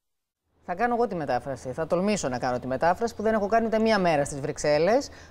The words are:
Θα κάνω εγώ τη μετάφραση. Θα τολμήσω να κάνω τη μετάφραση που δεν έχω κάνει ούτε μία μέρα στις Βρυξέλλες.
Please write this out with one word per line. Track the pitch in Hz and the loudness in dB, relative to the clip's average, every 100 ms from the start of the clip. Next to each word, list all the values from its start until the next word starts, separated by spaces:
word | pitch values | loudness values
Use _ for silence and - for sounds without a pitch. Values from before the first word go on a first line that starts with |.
| _ _ _ _ _ _ - | _ _ _ _ _ _ -10
Θα | |
κάνω | 180 240 | -2 0
εγώ | 233 240 | 0 0
τη | |
μετάφραση. | 180 135 123 143 127 131 | -2 -2 -2 -2 -8 -8
Θα | 127 160 | -6 -2
τολμήσω | 170 202 208 139 | 0 2 0 -2
να | 123 | -2
κάνω | 131 123 | -2 -2
τη | 127 | -4
μετάφραση | 131 165 180 233 | 0 2 2 -2
που | - | -2
δεν | 214 | 0
έχω | 220 196 | 0 2
κάνει | 226 226 | 2 2
ούτε | 220 | 2
μία | 220 208 | 2 4
μέρα | 175 147 | 4 2
στις | 139 143 | 0 -4
Βρυξέλλες. | 143 - 151 147 175 254 - - - | -6 -2 2 4 4 2 0 -12 -16